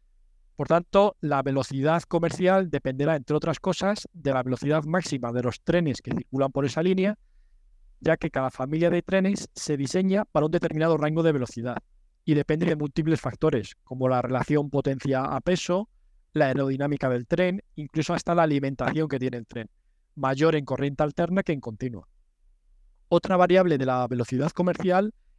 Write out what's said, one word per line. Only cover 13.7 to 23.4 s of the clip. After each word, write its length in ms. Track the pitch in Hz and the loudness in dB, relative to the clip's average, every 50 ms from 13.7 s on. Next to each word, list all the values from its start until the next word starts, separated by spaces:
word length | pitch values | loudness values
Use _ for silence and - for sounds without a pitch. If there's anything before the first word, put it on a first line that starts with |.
| - _ _ | -12 _ _
como 240 | _ 127 131 131 | _ -6 -2 0
la 140 | 127 127 123 | 0 2 0
relación 480 | 120 123 131 123 127 - 147 147 147 139 | 0 0 -2 -2 0 0 0 0 0 0
potencia 540 | 143 139 - 143 135 127 - 139 131 131 135 | -2 -2 0 0 -2 -2 -2 -2 -2 -2 -2
a 180 | 151 143 127 | -2 -4 -2
peso, 480 | - 175 185 170 - - 175 196 226 - _ _ _ _ _ _ _ _ - | 0 0 0 0 0 -2 -2 -2 -2 -6 _ _ _ _ _ _ _ _ 0
la 120 | 151 147 | 2 2
aerodinámica 640 | 131 127 139 135 135 135 135 143 147 143 - 143 131 | 2 2 0 0 0 -2 -2 -2 -2 -2 -2 0 0
del 160 | 123 123 120 | 0 -2 -2
tren, 380 | - 170 175 185 180 185 202 - _ _ | -2 0 2 2 0 0 -4 -8 _ _
incluso 380 | 160 147 - - 160 147 - 175 | -14 -14 -6 -4 -4 -2 -2 -4
hasta 220 | - - 170 170 | -4 -2 0 2
la 80 | 170 165 | 2 4
alimentación 640 | 156 143 139 139 139 135 - 127 - 147 156 156 | 4 2 0 0 -2 -4 -4 -4 -2 -2 -2 -2
que 120 | 147 139 127 | -2 -2 -2
tiene 180 | 127 127 123 | -4 -4 -4
el 100 | 120 113 | -6 -10
tren, 220 | - - 120 110 - _ _ _ _ _ _ _ _ _ | -12 -12 -12 -12 -12 _ _ _ _ _ _ _ _ _
mayor 380 | 147 135 131 135 135 156 165 156 | -4 -2 -2 2 2 2 2 2
en 80 | 151 139 | 2 -2
corriente 400 | 135 131 123 139 143 139 - 151 | -4 -4 -2 -2 -4 -2 -2 -2
alterna 400 | 147 - - 170 170 180 196 - | -2 0 -2 -2 0 0 0 0
que 80 | - | 0
en 80 | 156 131 | -4 -4
continua. 480 | - 117 110 - 127 127 113 87 - _ _ _ _ _ _ _ _ _ _ _ _ _ _ _ _ _ _ _ _ _ | -6 -10 -10 -8 -8 -8 -8 -10 -14 _ _ _ _ _ _ _ _ _ _ _ _ _ _ _ _ _ _ _ _ _
Otra 260 | 175 170 - 214 190 | 2 2 2 2 4
variable 420 | 180 | 4